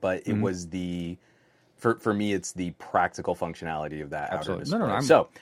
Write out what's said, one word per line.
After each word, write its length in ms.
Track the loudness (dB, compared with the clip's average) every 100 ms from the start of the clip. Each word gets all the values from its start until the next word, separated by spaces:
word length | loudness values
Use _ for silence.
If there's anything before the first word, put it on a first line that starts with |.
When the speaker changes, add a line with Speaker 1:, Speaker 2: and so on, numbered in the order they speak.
Speaker 1:
but 180 | -2 -2
it 80 | -2
Speaker 2:
Mm-hmm. 140 | 0
Speaker 1:
was 260 | 0 -2 -6
the, 500 | -6 -4 -4 -6 -8 _ _ _ _ _ _
for, 200 | 0 2
for 160 | 2
me, 180 | 0 2
it's 200 | 0 -2
the 180 | -4 -6
practical 640 | -6 0 2 2 0 -4
functionality 680 | -2 -4 -6 -6 -4 -4 -6
of 60 | -6
that 180 | -6 -4
outer 60 | -4
Speaker 2:
Absolutely. 260 | -2 -4 -2
Speaker 1:
display. 120 | -2
Speaker 2:
No, 60 |
no, 60 | 0
no, 40 | 2
I'm 40 |
Speaker 1:
So, 280 | 6 6 6 -6